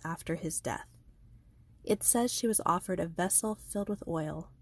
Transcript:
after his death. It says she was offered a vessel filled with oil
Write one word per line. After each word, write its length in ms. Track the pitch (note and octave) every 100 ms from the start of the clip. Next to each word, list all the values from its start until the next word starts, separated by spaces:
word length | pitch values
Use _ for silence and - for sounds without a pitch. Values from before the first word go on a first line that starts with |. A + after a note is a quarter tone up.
after 300 | D#3 E3+ -
his 260 | E3 E3 -
death. 240 | - - - - - - - - - - - -
It 200 | - G#3
says 280 | - A#3+ A#3+
she 160 | - A#3
was 140 | G#3 -
offered 340 | F3 - F#3
a 60 | E3
vessel 480 | E3 F3+ - A3
filled 340 | G#3+ - G3+ G3+
with 140 | G3+ -
oil 440 | E3 D#3 D3+ F3+ -